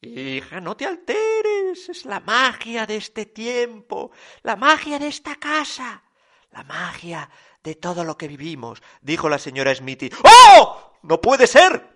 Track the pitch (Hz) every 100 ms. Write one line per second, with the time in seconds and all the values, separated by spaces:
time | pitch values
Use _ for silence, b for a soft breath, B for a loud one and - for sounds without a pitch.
0 | - 117 135 131 135 165 175 202 277 339
1 | - 415 440 440 427 415 381 359 - 349
2 | - 196 - 226 262 - 226 233 220 214
3 | - - 208 - 226 247 240 220 _ 202
4 | 226 b b b - 208 262 302 - 294
5 | 294 285 - 294 302 302 285 - 254 202
6 | _ _ _ _ _ - - - 175 -
7 | 170 165 143 b b b - 156 175 175
8 | 170 156 156 143 151 156 117 - b b
9 | 135 160 151 143 - 131 135 131 131 131
10 | 131 B 330 453 480 370 226 - - _
11 | - 165 - 269 254 254 370 294 -